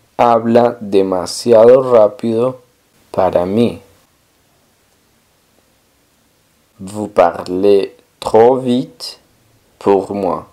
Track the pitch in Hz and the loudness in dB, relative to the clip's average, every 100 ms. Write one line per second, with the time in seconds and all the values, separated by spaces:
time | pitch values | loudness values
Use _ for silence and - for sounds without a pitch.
0 | _ - 120 117 117 117 120 117 104 98 | _ -2 0 0 2 2 0 -2 -4 -2
1 | 95 92 85 - 120 113 117 131 131 120 | -2 -4 -6 -8 0 4 6 4 4 2
2 | 104 - 117 113 127 127 _ _ _ _ | 2 0 -6 -4 -4 -6 _ _ _ _
3 | _ - 92 85 90 104 117 85 _ _ | _ -4 -2 0 -2 -2 -2 -4 _ _
4 | _ _ _ _ _ _ _ _ _ _ | _ _ _ _ _ _ _ _ _ _
5 | _ _ _ _ _ _ _ _ _ _ | _ _ _ _ _ _ _ _ _ _
6 | _ _ _ _ _ _ _ _ 95 107 | _ _ _ _ _ _ _ _ -16 -12
7 | 104 - 87 85 87 90 101 101 92 - | -8 0 0 0 -8 -2 2 2 0 -4
8 | _ _ - 110 117 131 131 123 131 _ | _ _ -2 2 4 2 -2 -4 -6 _
9 | - - _ _ _ _ _ _ - 98 | -20 -20 _ _ _ _ _ _ 0 0
10 | 95 101 92 78 - | -2 -6 -6 -6 -10